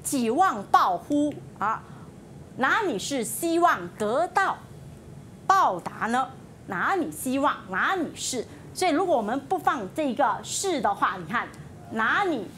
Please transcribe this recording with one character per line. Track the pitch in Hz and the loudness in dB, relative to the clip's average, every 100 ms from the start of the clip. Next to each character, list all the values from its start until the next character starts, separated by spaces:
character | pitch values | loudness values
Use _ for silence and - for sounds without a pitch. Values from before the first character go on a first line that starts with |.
期 | - 285 226 | -2 0 2
望 | 269 381 233 | 4 4 2
报 | - 370 240 175 | 4 6 6 2
乎 | - 294 294 - - - | 2 2 2 -2 -12 -4
啊， | 202 226 - - - - - - - - | -2 -2 -6 -16 -16 -18 -18 -18 -14 0
哪 | 262 392 | 2 4
里 | 392 202 | 2 -2
是 | - 277 | -2 -2
希 | 214 - 330 330 | -2 -2 0 4
望 | 339 254 175 - | 4 4 -4 -4
得 | 208 254 349 | -2 0 0
到 | 403 370 - - - - - - - - - - | 0 0 -2 -10 -18 -16 -18 -18 -18 -18 -10 4
报 | 381 294 180 | 6 6 2
答 | 175 - 202 | -6 -4 0
呢？ | 240 262 - - - - | 0 -2 -8 -18 -18 -6
哪 | 185 233 381 | -2 0 0
里 | 285 | -2
希 | - 262 269 | -4 -2 2
望， | 277 - 190 | 2 0 -4
哪 | 190 226 | 0 0
里 | 381 294 | 0 -2
是？ | - - 247 - - - | -4 -4 -4 -6 -12 -14
所 | - 359 | 0 2
以 | |
如 | 294 | 4
果 | 381 | 4
我 | 285 | 2
们 | 208 269 | 2 -2
不 | - 370 | -2 0
放 | 381 302 185 | 2 0 -4
这 | - 294 | -2 -2
个 | 226 247 185 | 2 2 2
是 | 208 - 392 302 | -4 -2 0 2
的 | 214 | 0
话， | 202 233 185 | 2 0 0
你 | 156 | -2
看 | 226 190 - - - - | -2 -4 -12 -18 -16 -8
哪 | 220 226 330 | 0 2 2
里 | 392 269 180 | 2 0 -4